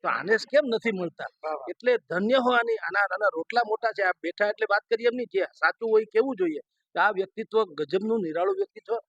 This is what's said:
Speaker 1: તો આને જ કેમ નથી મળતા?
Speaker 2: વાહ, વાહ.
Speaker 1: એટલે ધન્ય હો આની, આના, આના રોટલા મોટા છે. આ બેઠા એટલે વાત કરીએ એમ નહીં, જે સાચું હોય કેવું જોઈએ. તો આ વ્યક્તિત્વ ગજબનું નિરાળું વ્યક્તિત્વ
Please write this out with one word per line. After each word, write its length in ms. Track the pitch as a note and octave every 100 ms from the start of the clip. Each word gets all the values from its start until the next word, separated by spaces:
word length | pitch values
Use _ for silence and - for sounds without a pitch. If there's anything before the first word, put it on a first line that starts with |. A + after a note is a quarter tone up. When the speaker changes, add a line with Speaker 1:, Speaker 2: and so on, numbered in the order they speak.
Speaker 1:
તો 40 | F3
આને 260 | A#2+ D#3
જ 100 | A3 -
કેમ 200 | C#4 C#4+
નથી 300 | A3 A#3 G3
મળતા? 340 | E3+ - B2+
Speaker 2:
વાહ, 220 | _ D#3 D3
વાહ. 140 | C3+
Speaker 1:
એટલે 240 | - A#3+ A#3+ _
ધન્ય 340 | E3+ G#3 C4
હો 120 | B3
આની, 280 | A#3+ A#3 A3
આના, 260 | E3 F#3+ G3+
આના 260 | F#3+ G3+
રોટલા 320 | D#3+ E3 - A3+
મોટા 280 | A3 A3+
છે. 100 | G#3
આ 120 | F#3+ -
બેઠા 320 | D#3+ - G#3
એટલે 160 | G#3+ G#3+
વાત 160 | G3+ _
કરીએ 240 | A3 A#3+
એમ 60 | B3
નહીં, 160 | A#3+
જે 120 | G3 F3
સાચું 340 | _ D#3+ - A3+
હોય 180 | A3 G#3+
કેવું 280 | G#3+ C4+ A#3+
જોઈએ. 240 | F3+ D3 - _ _ E3+
તો 20 |
આ 120 | G3
વ્યક્તિત્વ 460 | F#3+ F#3+ - A3 A3 G3+ D3
ગજબનું 440 | D3 F#3 G#3+ A3+
નિરાળું 360 | E3+ D#3 F#3 F#4+
વ્યક્તિત્વ 340 | G4 A3 - A3+